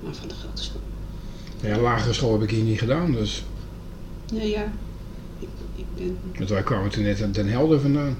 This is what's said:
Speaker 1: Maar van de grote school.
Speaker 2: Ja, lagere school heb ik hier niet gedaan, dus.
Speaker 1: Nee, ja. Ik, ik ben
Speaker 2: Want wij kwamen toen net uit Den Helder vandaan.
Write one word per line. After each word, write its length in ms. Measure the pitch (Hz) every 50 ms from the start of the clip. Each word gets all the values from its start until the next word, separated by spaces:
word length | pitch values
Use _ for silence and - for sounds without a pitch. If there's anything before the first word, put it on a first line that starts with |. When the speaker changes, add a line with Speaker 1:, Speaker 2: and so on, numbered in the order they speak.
| -
Speaker 1:
Maar 100 | 80 76
van 120 | - - -
de 60 | -
grote 300 | - - - - - -
school. 180 | - - - - - - - - - - - - - - - - - - -
Speaker 2:
Ja, 160 | - 107 104 110
lagere 360 | 120 120 120 117 107 120 110
school 200 | - 139 120 110
heb 80 | 104
ik 80 | 110 104
hier 140 | 110 110 113
niet 160 | 113 110 98
gedaan, 320 | - 113 135 160 175 175
dus. 320 | 135 113 107 104 - - - - - - - - - - - - - - - - - - - - 226
Speaker 1:
Nee, 160 | 220 214 214
ja. 220 | 208 208 208 208 208 - - - - - - - - - - - - -
Ik, 80 | - - - - - - -
ik 100 | - - - - -
ben 200 | 185 180 185 - - 185 - -
Speaker 2:
Want 120 | - 95
wij 140 | 104 95 95
kwamen 260 | - 123 101 95 101
toen 120 | - 113 104
net 180 | 104 101 98
uit 120 | 110 101 98
Den 140 | 107 104 98
Helder 300 | 110 123 143 160 160 143
vandaan. 360 | 135 139 139 147 147 143 127 -